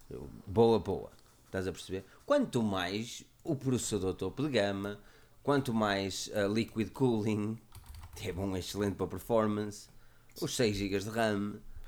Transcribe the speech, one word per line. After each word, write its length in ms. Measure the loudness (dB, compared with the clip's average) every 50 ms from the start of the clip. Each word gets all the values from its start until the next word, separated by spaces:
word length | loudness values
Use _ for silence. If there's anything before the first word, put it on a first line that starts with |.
| -16 -14 -12 -12 -12 -12 -14 -14 -12
Boa, 320 | 2 6 8 8 8 8 6
boa. 320 | 4 0 -2 -4 -4 -8 -14 -20 -20 -20 -20 -20 -14 -6
Estás 180 | -4 -4 -2
a 60 | -4
perceber? 320 | -4 -6 -8 -8 -8 -8 -8 -12 -18 -14 0
Quanto 360 | 2 2 2 4 2 2 2
mais 640 | 2 2 2 0 0 -2 -2 -4 -4 -6 -10 -14 -16 -20 _ -10
o 140 | -6 -4 -4
processador 580 | -2 0 0 0 0 0 0 0 0 0 0 -2
topo 300 | -2 -4 -4 -2 -2 -2
de 60 | 0
gama, 500 | 2 2 2 2 0 -2 -4 -6 -6 -10 -14 -20 -20 -20 -20 -20 -20 -6
quanto 320 | 0 2 2 2 2 2 2
mais 560 | 2 4 4 4 2 0 -2 -4 -6 -6 -4 -2
a 100 | 0 0
liquid 440 | 2 2 0 0 0 -2 -2 -2 -2
cooling, 680 | 0 2 2 2 4 2 2 0 0 0 0 -2 -4 -6 -10 -16 -20 -20 -18 -16 -16 -16 -16 -16 -12 -8
que 100 | -8 -6
é 40 | -4
bom, 200 | -4 -2 -2 -2
é 60 | -2
excelente 360 | -4 -4 -2 0 0 0 0
para 120 | 0 -2 -4
performance, 800 | -4 -6 -2 2 2 4 4 4 2 0 -2 -4 -8 -12 -16 -18 -20 -20 -20 -20 -20 -20 -20 -20 -8 -6
os 120 | -4 -2 0
seis 200 | 2 2 2 2
gigas 300 | 2 0 0 0 0 -2
de 40 | -2
ram. 460 | 0 2 2 2 2 2 0 -2 -4 -8 -12 -14 -14 -14 -10